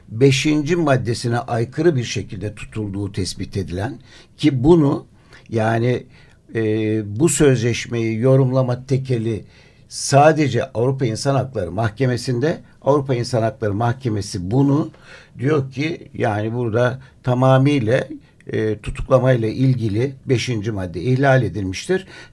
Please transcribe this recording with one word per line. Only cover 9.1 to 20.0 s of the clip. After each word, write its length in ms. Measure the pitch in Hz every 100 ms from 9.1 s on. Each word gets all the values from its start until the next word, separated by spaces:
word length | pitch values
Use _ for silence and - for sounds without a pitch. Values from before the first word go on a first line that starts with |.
| 120 110 104 - - - _ _
sadece 760 | - - 139 151 156 147 110
Avrupa 420 | - 107 127 135 143
İnsan 280 | 156 143
Hakları 380 | 135 - 110 87
Mahkemesi'nde, 840 | 92 110 - 131 120 - 120 147 - - -
Avrupa 320 | 135 147 139
İnsan 280 | 123 117 120
Hakları 320 | 113 - 107
Mahkemesi 760 | 98 120 120 123 - 95 98 87
bunu 400 | 123 139 143 165 - - - - -
diyor 340 | 131 156 135
ki 380 | - 156 - -
yani 400 | 110 117 104 107
burada 460 | 120 117 110 123 123 - _
tamamıyla, 840 | - 123 131 131 135 147 107 131 - 302 _ _ -
e, 260 | 110 110 104
tutuklamayla 680 | - - - 131 127 120 110
ilgili 680 | 107 135 113 110 101